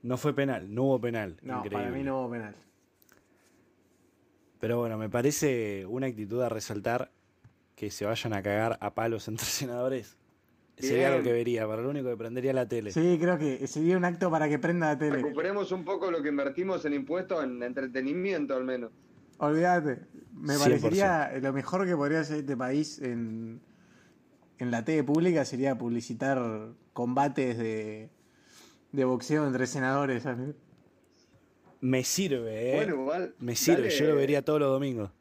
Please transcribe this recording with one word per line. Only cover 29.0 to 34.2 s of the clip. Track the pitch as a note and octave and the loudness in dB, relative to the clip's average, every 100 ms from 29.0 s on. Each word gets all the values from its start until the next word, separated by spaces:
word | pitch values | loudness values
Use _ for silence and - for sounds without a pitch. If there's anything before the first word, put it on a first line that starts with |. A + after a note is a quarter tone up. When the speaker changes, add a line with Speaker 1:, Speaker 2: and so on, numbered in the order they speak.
Speaker 2:
boxeo | B2+ B2+ - D3+ D3 | 2 2 2 2 2
entre | B2+ B2+ | 2 0
senadores, | C#3 C3 C#3 C#3+ B2 | 0 0 2 2 0
¿sabes? | C#3+ B2 C3 D3 - - _ _ _ _ _ _ _ _ - - | -2 -4 -6 -10 -16 -20 _ _ _ _ _ _ _ _ -20 -6
Speaker 1:
Me | B2+ C3 | 0 0
sirve, | B2+ - F#3+ C3 A2+ A2 A#2+ | 0 -2 0 -2 -2 -4 0
¿eh? | C3+ | 2
Speaker 3:
Bueno, | G#3+ | 0
igual, | D3 C3 E3+ F3+ - | -2 -2 -4 -4 -6
Speaker 1:
Me | A#2+ | -4
sirve, | A#2 - F3 | 0 4 4
Speaker 3:
dale, | G#3 D3+ | 4 2
Speaker 1:
yo | D3+ | 4
lo | |
vería | D3 | 4